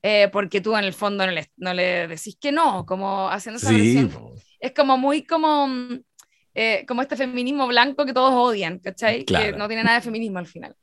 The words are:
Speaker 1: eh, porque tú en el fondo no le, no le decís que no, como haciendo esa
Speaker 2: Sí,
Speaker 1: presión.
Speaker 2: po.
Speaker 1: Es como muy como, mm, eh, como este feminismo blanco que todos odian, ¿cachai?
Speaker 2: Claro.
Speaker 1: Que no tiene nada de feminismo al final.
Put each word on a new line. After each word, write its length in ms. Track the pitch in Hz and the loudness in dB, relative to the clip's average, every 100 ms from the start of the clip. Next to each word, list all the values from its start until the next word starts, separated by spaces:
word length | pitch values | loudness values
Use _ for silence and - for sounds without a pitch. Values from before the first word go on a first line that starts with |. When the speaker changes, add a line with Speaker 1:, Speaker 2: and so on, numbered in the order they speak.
Speaker 1:
eh, 260 | 302 311 302 | 4 4 4
porque 300 | 302 294 202 | 2 0 -2
tú 140 | 214 220 | 0 0
en 60 | |
el 100 | 196 | 0
fondo 320 | - 208 202 190 | -2 -4 0 -2
no 60 | |
le, 200 | 170 147 _ | -2 -8 _
no 160 | 185 | -6
le 340 | 180 180 180 170 | -2 0 0 -4
decís 300 | 160 214 - | -8 -14 -6
que 120 | 285 | -2
no, 340 | 294 320 190 - | 2 2 0 -4
como 440 | 185 196 196 190 | -4 -2 -2 -2
haciendo 280 | 196 220 233 | -4 -6 -4
esa 120 | - | 2
Speaker 2:
Sí, 40 | |
Speaker 1:
presión. 360 | 110 107 131 113 | 4 6 4 2
Speaker 2:
po. 220 | 71 55 - _ _ | -2 -18 -20 _ _
Speaker 1:
Es 120 | 262 | -6
como 240 | - 285 262 | 0 2 4
muy 280 | 269 302 - | 2 0 0
como, 420 | 330 311 294 277 | 0 2 2 0
mm, 320 | 254 247 247 _ _ _ _ _ | -2 -8 -12 _ _ _ _ _
eh, 320 | - 226 214 - | -2 0 0 -2
como 140 | 247 | -4
este 160 | 277 254 | -4 -4
feminismo 500 | 262 247 247 285 254 | -4 -2 -4 -2 0
blanco 380 | 240 254 269 277 | 2 2 0 -2
que 80 | |
todos 200 | 254 262 | 2 4
odian, 460 | 247 247 214 165 180 | 4 2 0 -4 -6
¿cachai? 460 | 196 190 226 233 - | -10 -2 0 0 0
Speaker 2:
Claro. 220 | 185 208 | 0 0
Speaker 1:
Que 20 | |
no 140 | 208 208 | -4 -6
tiene 160 | 226 | -2
nada 140 | 226 233 | 2 2
de 40 | |
feminismo 360 | 233 220 226 185 | 0 -6 -6 -6
al 80 | 170 | -10
final. 280 | 170 - - | -16 -18 -20